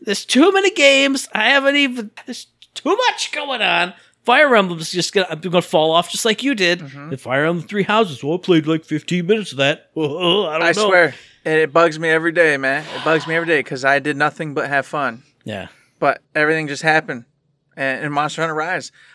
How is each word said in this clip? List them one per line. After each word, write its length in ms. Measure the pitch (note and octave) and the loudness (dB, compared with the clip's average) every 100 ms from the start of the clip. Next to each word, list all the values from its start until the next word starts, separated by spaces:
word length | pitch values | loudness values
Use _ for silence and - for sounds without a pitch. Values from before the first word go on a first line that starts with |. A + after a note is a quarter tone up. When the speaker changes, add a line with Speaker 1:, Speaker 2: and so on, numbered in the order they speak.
Speaker 1:
there's 240 | - G3 - | -6 -6 0
too 260 | B3+ F4 | 4 4
many 200 | F#4+ G4 | 4 2
games. 580 | F#4 C#4 C4+ C#4 C4+ - | 4 4 4 2 0 -4
I 180 | - A3 | -2 2
haven't 260 | C#4 C#4 C#4+ | 2 2 2
even, 340 | C#4 B3 G#3+ - - | 0 -2 -10 -14 -16
there's 220 | A#3+ - _ _ | -16 -16 _ _
too 220 | - C#4+ G4 | -8 -2 0
much 360 | A#4+ - - | 0 -2 -6
going 300 | D4 C#4+ B3+ | -8 -6 -4
on. 320 | F#3+ E3+ F3+ - _ _ - | 0 0 -2 -6 _ _ 2
Fire 260 | B3+ D4+ A#3 | 4 6 4
Emblem's 360 | F#3 E3+ D#3+ | 2 -2 -6
just 200 | F3+ E3 | -4 -2
gonna, 120 | G3+ F3+ | 0 -2
I'm 100 | D#3 | -4
gonna 220 | F3+ F3 | 0 0
fall 280 | - E3+ D#3+ | 2 2 4
off 200 | E3 F3 | 2 0
just 120 | - | -2
like 200 | A3+ G#3+ | -2 -2
you 100 | C4 | -2
did. 260 | A#3+ F3+ F3 | 0 0 0
Speaker 2:
Mm-hmm. 280 | D3 C#3 C#3+ | -4 -16 -12
Speaker 1:
The 80 | C3+ | -12
Fire 280 | - C3 D#3 | -4 0 0
Emblem 220 | F3 - | -2 -4
Three 140 | G3+ | -4
Houses. 400 | F3+ G#3 G#3 C3 | 0 2 0 -2
Well, 120 | C#3 F3 | -4 -4
I 20 | |
played, 300 | F3+ E3 D3+ | 2 2 4
like, 180 | D#3+ - | -2 -2
fifteen 400 | D#3 - F3 F3 | -8 -4 -4 0
minutes 260 | A3 G3 | 0 -2
of 40 | C3 | -2
that. 320 | C#3 D3 _ | 0 0 _
<laughs> 40 | - | -6
I 40 | |
don't 600 | D3 D3+ F3 F#3+ F3+ D#3 | -4 -2 0 0 0 0
Speaker 2:
I 100 | E3+ | 0
Speaker 1:
know. 160 | F3 G#3+ | 2 4
Speaker 2:
swear. 280 | F3+ D#3+ - - _ - | 4 4 0 -20 _ -2
And 120 | D#3 | 0
it 140 | D#3 | 2
bugs 240 | D#3 E3+ D#3 | 4 2 2
me 120 | E3 | 0
every 220 | D#3+ E3 | 2 2
day, 240 | E3 D#3+ C#3+ | 2 2 2
man. 260 | C3+ C#3+ D#3 B2+ | 0 -2 -6 -6
It 80 | |
bugs 220 | D3+ D#3+ D#3+ | 0 0 0
me 80 | E3 | -4
every 120 | E3 | 0
day 160 | D#3 | 0
'cause 200 | - C3+ | -2 -2
I 140 | C3+ C#3+ | 0 2
did 180 | C#3+ C#3 | 0 -2
nothing 360 | D3 D3 D#3 | -2 -2 -8
but 140 | C#3+ C3+ | -6 -2
have 160 | C#3 C3 | -2 -2
fun. 380 | D3+ C3+ A#2 _ _ - | -4 -4 -6 _ _ -12
Speaker 1:
Yeah. 240 | G#2+ F2 _ _ - | -10 -12 _ _ -2
Speaker 2:
But 240 | D3 - _ D#3 | 0 0 _ -2
everything 320 | D3+ D#3+ D3+ | 0 0 -4
just 160 | C#3 | -4
happened. 420 | D#3+ D#3 D#3 C3 A#2 _ _ _ _ - | 0 0 0 -10 -12 _ _ _ _ -6
And, 300 | C3+ C3 D3+ | -4 -2 -4
and 80 | |
Monster 280 | D3 D3 D#3 | -2 -4 -4
Hunter 100 | D#3+ | -4
Rise, 380 | D#3 D#3 F3 - _ _ | -4 -4 -6 -8 _ _